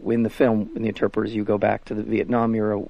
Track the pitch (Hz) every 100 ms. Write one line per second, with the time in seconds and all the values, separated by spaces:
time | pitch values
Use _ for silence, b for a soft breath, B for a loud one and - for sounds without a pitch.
0 | - 117 113 - 131 110 101 - 113 -
1 | 101 110 107 110 104 104 107 107 - 107
2 | 113 110 - 120 113 113 107 104